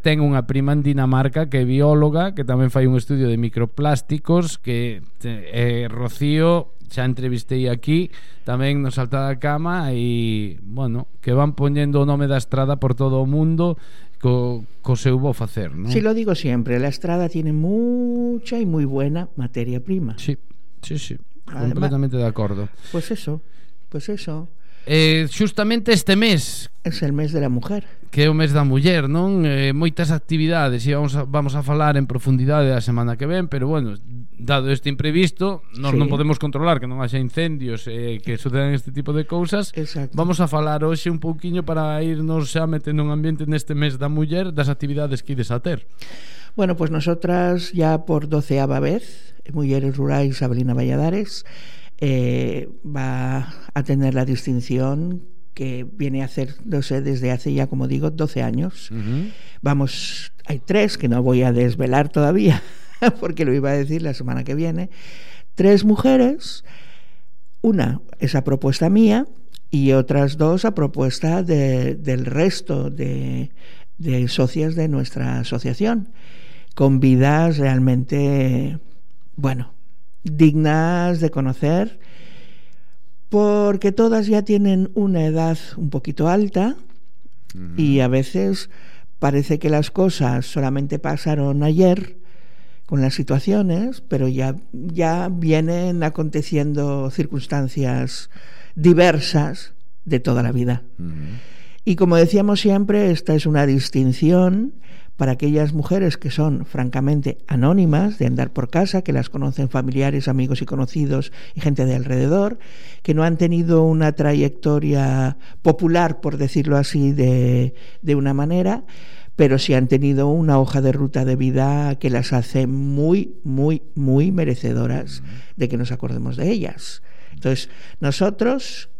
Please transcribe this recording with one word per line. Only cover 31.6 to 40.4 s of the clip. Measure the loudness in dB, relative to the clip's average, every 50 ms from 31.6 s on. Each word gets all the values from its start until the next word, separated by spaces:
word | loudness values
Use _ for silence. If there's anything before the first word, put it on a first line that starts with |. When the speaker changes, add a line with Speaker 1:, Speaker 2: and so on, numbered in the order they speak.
| -2
Speaker 1:
falar | 0 0 2 4 4 4 2
en | 2
profundidade | 0 -2 -2 0 2 2 2 2 2 4 4 4 2
a | 2 0
semana | 0 0 0 0 0 0 -2 -2
que | -2
ven, | -2 -2 -2 -2 -2
pero | -2 -2 -2
bueno, | 0 0 -2 -2 -2 -4 -6 -8 -8 -8 -8 -8 -8 -8 -6
dado | -2 0 0 2 2 2
este | 0 0 0
imprevisto, | -4 -2 -2 0 0 2 4 4 2 2 0 -2 -2 -2 -4 -8 -8 -8
nós | -4 -2 0
Speaker 2:
Sí. | 2 2
Speaker 1:
non | 2
podemos | 2 2 0 2 2 0 0
controlar | 0 -4 -2 0 2 2 2 2
que | 0
non | -4 -4 -4 -4
haxa | -2 -2 -2
incendios, | -2 -2 -2 -2 -2 -2 -2 -4 -4 -4 -6 -6 -6 -6
eh, | -6 -4 -4 -4 -4 -4 -4
que | -4 -4 -4
sucedan | -4 -2 0 0 2 2 0 0
este | -2 -4 -6
tipo | -6 -4 -2
de | -2 -2 -2
cousas. | -2 -2 -2 -2 0 0 -2 -2 -2 -4
Speaker 2:
Exacto. | -6 -6 -4 -4 -6 -6 -4 -2
Speaker 1:
Vamos | 0 0 0 2
a | 2